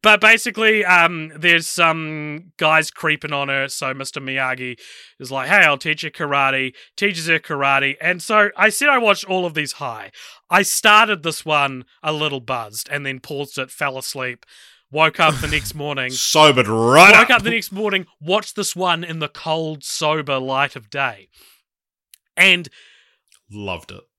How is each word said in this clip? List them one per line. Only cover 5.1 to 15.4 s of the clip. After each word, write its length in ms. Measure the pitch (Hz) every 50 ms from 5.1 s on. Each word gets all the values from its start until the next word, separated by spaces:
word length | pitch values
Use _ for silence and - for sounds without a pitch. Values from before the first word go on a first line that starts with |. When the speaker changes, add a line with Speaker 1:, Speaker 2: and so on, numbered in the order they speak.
| _ _
Speaker 1:
is 100 | 139 123
like, 180 | 135 135 127 139
"Hey, 140 | 185 202 180
I'll 140 | 151 147 131
teach 240 | - 165 156 156 -
you 80 | 156
karate," 640 | - - 170 143 143 139 139 135 135 135 131 131 127 - - _ _
teaches 320 | - 202 202 196 165 160 165
her 100 | 165 156
karate, 580 | - - 156 139 139 139 139 135 139 139 139 -
and 200 | - 170 180 180
so 300 | - - 220 214 208 202 -
I 120 | - 190 220
said 200 | 214 - 285 294
I 100 | 277 254
watched 260 | 233 214 202 - -
all 200 | - 190 185 180
of 80 | 175 151
these 180 | 156 147 135 -
high. 380 | - 147 127 117 110 101 95 _ - - - - _ _ _
I 120 | 175 190 196
started 600 | - - - - 226 208 214 226 214 208 170 147
this 220 | 165 151 - -
one 400 | 156 151 147 143 139 135 127 123 _ _ _ -
a 100 | 156 156
little 280 | 151 151 151 143 135
buzzed, 480 | 120 113 131 123 113 104 104 110 - -
and 160 | 143 143 143
then 140 | 139 131 127
paused 360 | - - 151 139 143 139 - -
it, 120 | 131 131
fell 260 | - - 151 143 131
asleep, 480 | 131 - - - 139 131 127 123 _ _ _ _ - - - _ _ _ _
woke 300 | 135 151 160 156 151 -
up 160 | 175 156 156
the 100 | 127